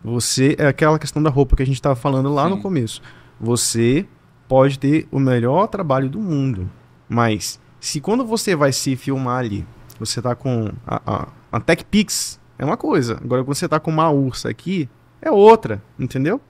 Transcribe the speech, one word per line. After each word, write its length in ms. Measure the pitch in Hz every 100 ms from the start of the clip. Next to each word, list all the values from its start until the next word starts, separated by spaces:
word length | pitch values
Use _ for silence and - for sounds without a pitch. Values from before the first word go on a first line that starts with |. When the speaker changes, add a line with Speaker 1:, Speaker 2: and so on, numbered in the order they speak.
Speaker 1:
você, 520 | 110 120 - - 135 -
é 100 | 147
aquela 300 | - 156 156
questão 220 | - -
da 80 | 156
roupa 260 | 135 135 -
que 80 |
a 20 | 131
gente 160 | 131
tava 140 | 147 127
falando 380 | 147 135 135
lá 140 | 147 151
no 80 | 196
Speaker 2:
Sim. 40 |
Speaker 1:
começo. 400 | 202 170 113 - - - - -
Você 680 | 110 117 - 113 117 139 196 _ _ _ _
pode 320 | 131 135 139
ter 280 | 139 156 -
o 80 | 139
melhor 480 | 135 123 117 151 214
trabalho 420 | 202 175 131 135
do 100 | 165
mundo, 500 | 208 147 135 104 92 - - - _
mas 500 | 117 117 107 - - _ -
se 200 | - 151
quando 260 | 139 233 240
você 300 | 220 - 165
vai 160 | 143
se 240 | 127 - 127
filmar 440 | - 135 131 123
ali, 280 | 123 101 85 - - -
você 220 | 113 -
tá 120 | 120 120
com 360 | 135 120 107 - -
a, 160 | 113 -
a, 220 | 104 - - _
a 80 | -
Tech 240 | - - -
Pix, 540 | 208 208 - - - - -
é 60 | 135
uma 120 | 214
coisa. 420 | - 214 120 113
Agora, 200 | 123 123
quando 120 | 131 143
você 120 | 170
tá 120 | 156
com 120 | -
uma 180 | 156 165
ursa 400 | 147 135 - 117
aqui, 400 | 117 - 190 139 _ _ _
é 80 | 320
outra, 520 | 220 208 226 - 104 - -
entendeu? 400 | 131 131 139 254